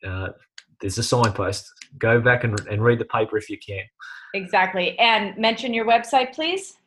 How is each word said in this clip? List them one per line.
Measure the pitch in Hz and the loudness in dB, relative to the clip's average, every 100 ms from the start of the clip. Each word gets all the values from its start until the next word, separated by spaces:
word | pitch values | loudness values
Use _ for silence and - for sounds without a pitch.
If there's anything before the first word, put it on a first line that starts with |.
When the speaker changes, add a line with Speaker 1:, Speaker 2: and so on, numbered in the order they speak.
| 95 | -10
Speaker 1:
uh, | 92 90 - _ - - _ | -8 -8 -12 _ -20 -20 _
there's | 101 104 | -8 -4
a | |
signpost. | 107 123 113 101 92 101 - - - - | -2 2 2 0 -4 -4 -10 -20 -20 -2
Go | 113 117 | 2 4
back | 120 123 | 4 2
and, | 117 104 - | 2 -2 -4
and | 104 | 0
read | 117 120 | 2 2
the | 110 | 0
paper | 117 110 107 | -2 0 -2
if | - | -4
you | 101 | -12
can. | - 98 107 _ - - - 196 | -10 -12 -12 _ -18 -18 -10 -10
Speaker 2:
Exactly. | 185 202 185 185 175 - | 0 2 2 0 -2 2
And | 233 220 202 - | 2 2 0 -2
mention | 220 226 247 | 0 0 -2
your | 226 226 | -2 2
website, | 233 233 269 254 | 2 4 0 0
please. | - 320 381 - - | -4 -4 -4 -8 -20